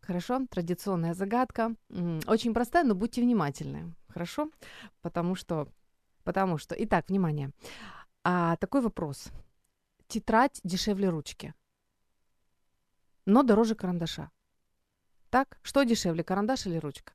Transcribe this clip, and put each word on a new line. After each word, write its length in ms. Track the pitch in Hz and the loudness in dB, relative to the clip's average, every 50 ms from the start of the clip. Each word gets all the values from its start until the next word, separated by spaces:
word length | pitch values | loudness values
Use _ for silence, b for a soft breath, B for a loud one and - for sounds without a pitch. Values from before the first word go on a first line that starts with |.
Хорошо? 440 | - - 180 180 175 - 247 262 269 247 | -6 -4 -6 -4 -2 -2 -2 -2 -2 -4
Традиционная 640 | - 190 175 165 180 - - 202 190 175 165 165 175 | -4 -6 -2 -2 -4 -4 -2 -2 -2 0 0 -2 -2
загадка. 600 | 185 196 196 214 240 262 254 - - 226 226 226 - _ _ | -2 -4 -2 0 0 0 0 -2 -2 -2 -2 -4 -8 _ _
М, 300 | - 190 175 175 165 156 - | -6 -4 -4 -2 -2 -4 0
очень 260 | - 220 220 - 233 220 | 0 0 2 2 0 0
простая, 300 | 233 240 240 - 339 339 | 0 -2 2 2 4 4
но 100 | 254 208 | 4 2
будьте 280 | 180 208 233 - 247 | 2 0 -4 0 0
внимательны. 760 | 240 247 240 208 160 143 135 - 156 135 139 147 165 170 165 - - _ | 2 2 4 2 2 0 -2 -6 -8 -8 -8 -10 -10 -12 -14 -16 -20 _
Хорошо? 420 | - 170 170 175 - - 302 311 - B B B B B B 208 B _ | -10 -8 -8 -6 -4 -4 -4 -4 -6 B B B B B B -20 B _
Потому 340 | _ 170 - 175 170 175 185 | _ -6 -4 -2 -2 -2 -2
что, 320 | 180 - - 170 156 143 - - _ _ _ _ _ _ _ _ _ _ | -4 -4 -6 -4 -4 -4 -8 -12 _ _ _ _ _ _ _ _ _ _
потому 360 | - 180 196 196 185 170 147 | -4 0 0 0 0 0 -2
что... 160 | - _ - | -4 _ -8
Итак, 320 | - 226 214 - 175 - - | -8 -2 0 0 0 0 0
внимание. 420 | 190 196 185 160 151 147 139 139 - B B B B B B B B B B B _ _ _ | 0 0 0 0 0 -2 -6 -8 -10 B B B B B B B B B B B _ _ _
А, 320 | 175 180 180 170 165 170 | 0 2 2 2 2 2
такой 240 | - - 185 - 277 | 0 -2 0 0 2
вопрос. 480 | 247 220 - - 175 147 139 - - - - - - - _ _ _ _ _ _ _ _ _ _ _ | 0 0 -2 -4 -6 -6 -6 -10 -12 -14 -14 -16 -16 -18 _ _ _ _ _ _ _ _ _ _ _
Тетрадь 520 | _ - 226 - - 220 220 254 277 _ - _ | _ -8 -6 -2 4 6 6 6 4 _ -4 _
дешевле 460 | 175 175 180 - 214 202 190 202 185 | -4 -4 -2 0 0 0 2 2 2
ручки, 460 | 165 156 143 - - _ - 151 156 _ _ _ _ _ _ _ _ _ _ _ _ _ _ _ _ _ _ _ _ _ _ _ _ _ _ _ _ _ _ _ _ _ _ | 2 0 -4 -8 -14 _ -14 -14 -14 _ _ _ _ _ _ _ _ _ _ _ _ _ _ _ _ _ _ _ _ _ _ _ _ _ _ _ _ _ _ _ _ _ _
но 160 | 190 202 247 | 6 6 6
дороже 320 | 285 240 208 214 233 220 220 | 8 8 8 6 6 4 2
карандаша. 560 | - - 180 180 175 165 160 - - 147 156 _ _ _ _ _ _ _ _ _ _ _ _ _ _ _ _ _ _ _ _ | -2 -2 -2 -2 -2 -2 -4 -6 -8 -12 -14 _ _ _ _ _ _ _ _ _ _ _ _ _ _ _ _ _ _ _ _
Так? 260 | - 254 277 _ - - _ | 2 2 2 _ -6 -18 _
Что 200 | - - 277 277 | 2 4 4 6
дешевле, 400 | 233 233 202 - 185 160 170 156 | 6 4 2 2 0 0 0 0
карандаш 440 | - 185 196 208 214 269 254 - | 0 0 0 2 0 -2 -2 -2
или 100 | 214 165 | -4 -4
ручка? 360 | 165 156 147 135 - - - | -4 -4 -6 -10 -10 -18 -20